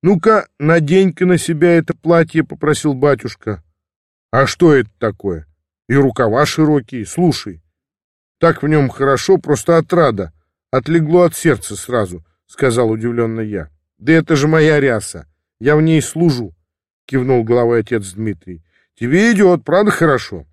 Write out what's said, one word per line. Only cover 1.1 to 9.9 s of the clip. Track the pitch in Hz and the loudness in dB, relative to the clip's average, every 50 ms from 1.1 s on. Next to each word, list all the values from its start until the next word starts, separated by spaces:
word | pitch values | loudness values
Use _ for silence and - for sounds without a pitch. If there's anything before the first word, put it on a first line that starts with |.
| 160 - 180 | 0 0 0
на | 180 180 160 | 0 2 0
себя | - - 170 151 165 175 170 | 0 -4 -2 0 2 4 4
это | 170 160 - 165 | 2 2 -2 -10
платье", — | _ _ 160 170 170 165 165 - 160 156 | _ _ 2 2 2 2 0 0 -4 -4
попросил | - - - - 147 151 - - 151 139 | -4 -6 -6 -2 -2 -2 0 -2 -4 -2
батюшка. | 127 135 147 139 117 - 107 - _ _ 110 104 87 _ _ _ _ _ _ _ _ _ _ _ _ _ _ | 0 0 0 0 0 -4 -14 -14 _ _ -10 -10 -10 _ _ _ _ _ _ _ _ _ _ _ _ _ _
"А | - 123 139 | 0 0 0
что | - - _ 175 165 147 | 0 0 _ 4 4 4
это | 135 117 - _ _ | 4 2 -2 _ _
такое? | 120 110 98 _ - 98 87 80 78 _ _ _ _ _ _ _ _ - | -6 -6 -6 _ -8 -8 -8 -8 -12 _ _ _ _ _ _ _ _ -2
И | 123 | 0
рукава | 139 139 135 120 - 123 110 107 123 147 | 2 2 0 0 0 -2 0 0 0 -2
широкие. | 147 - - 156 151 151 143 120 - - 123 104 | -2 0 0 0 2 2 0 -2 -6 -12 -12 -12
Слушай, | - - - 180 170 131 - - 107 90 80 _ _ _ _ _ _ _ _ _ _ _ _ _ _ _ _ | -10 -4 -2 0 0 0 -2 -6 -14 -16 -18 _ _ _ _ _ _ _ _ _ _ _ _ _ _ _ _
так | - 165 156 - | 0 0 0 0
в | - 147 | -2 0
нём | 156 151 139 127 | 0 0 0 0
хорошо, | - - 139 135 139 123 - - 190 180 | -2 -4 -2 0 0 -2 2 2 0 0
просто | - - 147 135 - - 170 | 2 -2 -4 -2 0 0 2
отрада. | 165 160 _ | 0 2 _